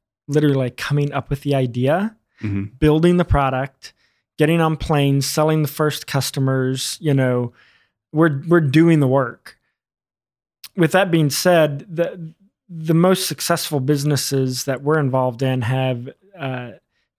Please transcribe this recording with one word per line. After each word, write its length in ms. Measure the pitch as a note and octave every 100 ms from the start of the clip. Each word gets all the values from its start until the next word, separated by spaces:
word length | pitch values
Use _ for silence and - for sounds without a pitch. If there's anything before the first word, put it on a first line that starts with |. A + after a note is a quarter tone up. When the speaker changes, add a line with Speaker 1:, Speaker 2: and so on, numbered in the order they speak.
| _ _ -
Speaker 1:
literally, 280 | D3 D3 C3+
like, 200 | B2 -
coming 360 | - D3 C#3+
up 160 | C#3 -
with 140 | C#3
the 120 | C#3+
idea, 600 | C#3 B2+ A#2+ B2+ E3+ G#3+ - _ _
Speaker 2:
Mm-hmm. 360 | G#2+ G2+ G2+ -
Speaker 1:
building 380 | D3+ D#3 F3 F3
the 80 |
product, 680 | E3 C#3+ C3+ B2+ C3+ _ - _ _ _ _ -
getting 220 | D3+ E3+
on 160 | E3 D#3
planes, 500 | - D3+ C#3+ C#3 C3+
selling 360 | - D#3 D#3
the 60 | D3
first 380 | - D3+ C#3+ -
customers, 880 | C#3 - - C3 C3 C3 C3 - -
you 120 | D#3
know, 400 | C#3 B2+ B2 A#2+ - _ _ _ _ _
we're, 300 | D3+ E3 C#3 E3
we're 120 | F3
doing 400 | D3 C#3+ E3+ D#3
the 80 | C3+
work. 500 | C3+ A#2+ - - - _ _ _ _ _ _ _ _ _ _ - -
With 160 | E3
that 180 | F#3 G3
being 200 | E3 D3
said, 560 | - F3+ F3 D3+ C#3 -
the, 380 | E3 E3+ F#3 D#3+ - _ _ -
the 260 | E3+ D#3+
most 320 | D#3+ F3+ F#3 -
successful 540 | C#3+ - E3+ - D3
businesses 840 | C3 D3 C#3+ C#3 - C3+ C3 B2+
that 180 | - B2+
we're 160 | C#3 D#3
involved 440 | C#3 C3 B2+ A#2
in 200 | C3+ B2+
have, 460 | A#2 C3 C3 B2 B2 - F#3+ F#3+
uh, 320 | C#3 B2+ B2 - _ _ _